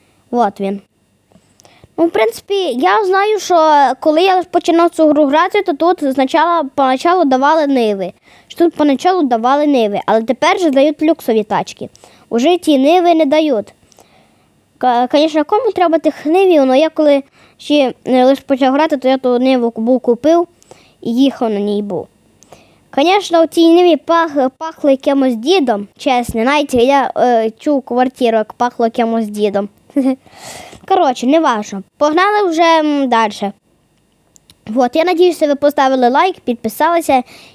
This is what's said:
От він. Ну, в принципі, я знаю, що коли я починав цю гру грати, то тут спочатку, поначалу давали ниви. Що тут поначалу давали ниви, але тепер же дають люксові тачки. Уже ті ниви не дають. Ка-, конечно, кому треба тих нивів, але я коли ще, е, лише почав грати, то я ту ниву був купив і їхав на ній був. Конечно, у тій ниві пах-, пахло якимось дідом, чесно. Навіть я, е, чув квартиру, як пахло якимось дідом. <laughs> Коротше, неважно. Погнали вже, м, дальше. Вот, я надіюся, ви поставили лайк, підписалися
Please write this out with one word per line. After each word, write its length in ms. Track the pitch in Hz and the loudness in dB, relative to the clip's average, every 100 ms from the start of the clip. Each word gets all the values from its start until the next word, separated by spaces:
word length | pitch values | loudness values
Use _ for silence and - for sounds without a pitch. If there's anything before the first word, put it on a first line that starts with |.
| _ _ _ | _ _ _
От 300 | 240 214 202 | -2 -2 -2
він. 200 | 196 196 - _ _ _ _ _ _ _ _ _ _ - | -8 -8 -12 _ _ _ _ _ _ _ _ _ _ -4
Ну, 100 | 339 | -2
в 40 | |
принципі, 600 | 403 440 - - 392 359 | 0 -2 -4 -6 -4 -4
я 320 | 240 349 415 392 | -2 0 0 0
знаю, 340 | 381 403 427 | 0 0 -2
що 520 | - 349 311 294 269 262 | 0 2 4 4 2 0
коли 220 | 320 302 | 0 2
я 200 | 381 370 | 2 0
починав 480 | 339 330 - 330 339 | 0 -2 0 2 2
цю 180 | - 311 | 2 2
гру 180 | 294 294 | 4 2
грати, 360 | 302 370 415 | 2 0 -2
то 100 | 392 | -2
тут 400 | 285 330 359 285 | 0 0 0 -2
спочатку, 560 | 262 269 320 330 339 269 - | -2 -2 0 0 0 -4 -2
поначалу 500 | 269 262 339 359 294 | -2 0 0 2 2
давали 420 | 254 277 320 285 | 2 2 0 0
ниви. 460 | 262 220 196 185 - _ _ - | 0 0 -2 -6 -12 _ _ -12
Що 100 | - | -2
тут 160 | 339 - | 0 2
поначалу 480 | 302 269 359 381 | 0 0 0 0
давали 440 | 285 233 233 285 294 | 0 0 0 0 2
ниви, 340 | 277 214 202 - | 2 0 -2 -2
але 160 | 220 | -2
тепер 380 | 226 240 302 403 | 0 -2 0 0
же 100 | 339 | 0
дають 320 | 262 294 302 | 2 2 0
люксові 400 | 311 320 - 220 | -2 -2 -2 -2
тачки. 460 | 208 196 190 - - _ - _ - | -2 -4 -6 -10 -16 _ -20 _ -6
Уже 300 | 226 277 359 | -2 0 0
ті 200 | 311 285 | 2 2
ниви 360 | 269 359 349 330 | 4 2 2 2
не 100 | 302 | 2
дають. 500 | 302 311 226 202 _ _ _ _ _ _ _ _ _ _ - | 0 0 -2 -6 _ _ _ _ _ _ _ _ _ _ -6
Ка-, 300 | 254 240 247 | -2 0 0
конечно, 340 | 285 311 311 294 | 0 0 0 -2
кому 280 | 415 494 | -2 -2
треба 260 | 392 349 320 | -2 0 0
тих 280 | 311 - 294 | -2 -4 -2
нивів, 360 | 349 392 320 | 2 2 2
але 160 | 262 262 | 2 2
я 100 | 311 | 0
коли 340 | - 302 277 - _ _ _ | 0 2 0 -2 _ _ _
ще, 340 | - 294 269 - - | -2 0 0 -4 -2
е, 200 | 254 254 | 2 2
лише 180 | 269 | 0
почав 300 | - 269 269 | -2 -2 0
грати, 240 | 277 311 294 | 0 0 0
то 120 | 254 | 0
я 100 | 262 | -2
ту 200 | 254 247 | 0 0
ниву 340 | 262 262 233 226 | 0 0 -2 -4
був 240 | 226 254 | -2 0
купив 480 | - 233 302 339 349 _ _ - _ _ | 0 0 2 2 0 _ _ -20 _ _
і 120 | - 233 | -6 0
їхав 360 | 269 - 226 | 0 0 -4
на 100 | 208 | -4
ній 220 | 208 208 | -4 -4
був. 260 | 202 175 - _ _ _ _ - _ _ _ | -6 -8 -12 _ _ _ _ -20 _ _ _
Конечно, 520 | - 320 403 359 330 | -2 0 0 0 0
у 40 | 330 | 0
тій 280 | - 330 339 | 2 4 4
ниві 220 | 359 302 | 4 2
пах-, 540 | - 339 330 285 262 - | 0 -2 0 -2 -2 -4
пахло 320 | 320 320 294 | -14 -6 -2
якимось 440 | 269 - 277 262 226 | 0 0 0 0 -2
дідом, 540 | 247 381 254 208 202 - | -2 0 0 -4 -6 -8
чесно. 460 | 294 247 240 226 240 | -4 -2 -2 -4 -2
Навіть 300 | 294 285 254 | -2 -2 0
я, 360 | 247 277 247 - | 2 2 0 0
е, 340 | 247 233 226 226 | 0 2 -2 -4
чув 240 | - 285 | -4 -4
квартиру, 560 | - 247 254 - 240 220 | -2 -2 -2 -2 -2 0
як 140 | 214 | -2
пахло 340 | - 240 - 233 | -4 -6 -2 -4
якимось 420 | 240 226 226 214 | -2 -2 -2 -6
дідом. 400 | 208 208 196 202 _ _ 285 | -4 -4 -2 -6 _ _ -4
<laughs> 220 | 262 262 _ - - - - - - | -4 -4 _ -20 -20 -20 -20 -14 -4
Коротше, 380 | 381 311 247 240 | 0 0 0 0
неважно. 560 | 311 311 226 208 196 - - | 0 0 -2 -6 -12 -12 -4
Погнали 500 | 294 311 392 415 381 | -2 0 0 0 0
вже, 140 | 320 | 0
м, 460 | 339 330 302 285 269 | 2 2 2 0 0
дальше. 440 | 226 220 - 202 - _ _ _ _ _ _ _ _ _ _ - | 0 0 -4 -8 -10 _ _ _ _ _ _ _ _ _ _ -8
Вот, 300 | 226 247 311 | -2 -2 0
я 80 | 339 | 0
надіюся, 420 | 339 359 311 302 | 2 2 2 -2
ви 80 | 285 | 0
поставили 540 | 294 285 262 262 240 | -2 0 0 2 2
лайк, 320 | 269 370 349 | 2 0 -2
підписалися 840 | - 233 220 - 302 339 320 269 - - - | -6 -6 -6 -2 -2 0 0 -2 -2 -12 -20